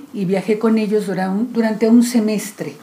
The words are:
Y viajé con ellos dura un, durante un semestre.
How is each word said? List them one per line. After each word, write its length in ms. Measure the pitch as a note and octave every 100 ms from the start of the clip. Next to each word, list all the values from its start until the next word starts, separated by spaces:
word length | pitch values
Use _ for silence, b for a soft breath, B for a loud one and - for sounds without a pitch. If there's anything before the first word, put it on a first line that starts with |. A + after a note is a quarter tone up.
| -
Y 100 | G#3
viajé 340 | F#3 F#3+ F#3+ G#3+
con 200 | A3+ A3
ellos 280 | G#3+ G#3+ F#3+
dura 220 | F3+ F#3+
un, 220 | F#3+ B3
durante 380 | A#3 A3 G#3+ A3
un 120 | A#3+
semestre. 760 | A#3 A#3+ G#3+ G#3 - - D3+ C#3